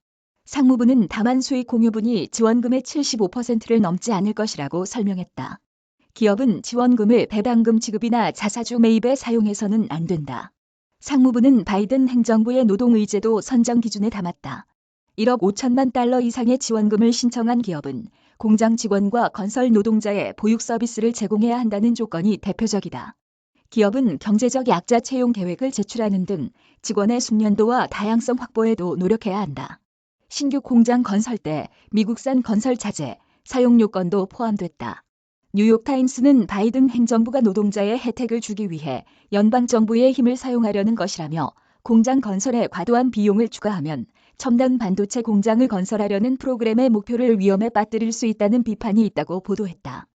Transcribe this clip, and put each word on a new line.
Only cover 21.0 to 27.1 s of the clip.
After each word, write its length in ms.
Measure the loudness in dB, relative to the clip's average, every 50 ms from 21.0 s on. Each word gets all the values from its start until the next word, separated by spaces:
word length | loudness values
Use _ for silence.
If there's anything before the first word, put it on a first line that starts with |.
| -2 -2
제공해야 480 | -2 -2 -4 -2 0 0 0 0 0 0
한다는 340 | -2 -2 0 0 0 0 0
조건이 440 | 0 -4 -4 -4 -2 0 0 0 -2
대표적이다. 760 | -4 -6 -4 -4 -4 -2 -2 -4 -4 -6 -10 -12 -14 -16 -18 _ _ _ _ _ _ _ _ _ _ _
기업은 480 | 0 2 2 2 2 0 0 0 -2 -2
경제적 500 | -2 0 2 2 2 2 0 0 0 0
약자 320 | 0 0 0 0 0 0
채용 320 | 0 -2 -2 -2 0 0 0
계획을 380 | -2 -4 -6 -4 -4 -4 -4
제출하는 540 | -4 -4 -6 -4 -4 -4 -2 -2 0 -2 -2
등 240 | -2 -4 -6 -6 -8 -10 _ _ _ _ _
직원의 380 | -10 -4 -2 0 0 0